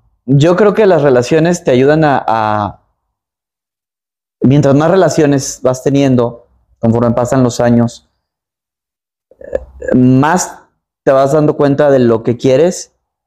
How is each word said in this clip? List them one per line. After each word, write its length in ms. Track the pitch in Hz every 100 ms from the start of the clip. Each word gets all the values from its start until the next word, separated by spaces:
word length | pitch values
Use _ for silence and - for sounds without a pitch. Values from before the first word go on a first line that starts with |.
| _ _ -
yo 300 | 139 165 180
creo 180 | 208
que 120 | 202 202
las 160 | 160
relaciones 600 | 143 123 120 160 165 175
te 80 | -
ayudan 320 | 123 135 156
a, 200 | 151 131 -
a, 600 | 113 107 107 101 - _ _ _ _ _ _ _ _ _ _ _ _ _ _ _ _
mientras 340 | 123 143 139
más 160 | 139 160
relaciones 720 | 190 165 - 143 139 - -
vas 200 | 127 131
teniendo, 640 | 143 139 139 123 120 120 _ _ _ _
conforme 320 | 117 117 120
pasan 300 | 117 120 135
los 180 | 123 -
años, 480 | 120 120 117 - _ _ _ _ _ _ _ _ _ _ _ _ _ _
eh, 540 | - - - - - 127
más 600 | 127 131 143 185 - - _ _ _ _
te 80 | -
vas 200 | 135 139
dando 240 | 151 151 147
cuenta 340 | 143 139 147
de 80 | 135
lo 240 | 120 113
que 140 | 120 117
quieres, 580 | 131 131 175 185 - _ _ _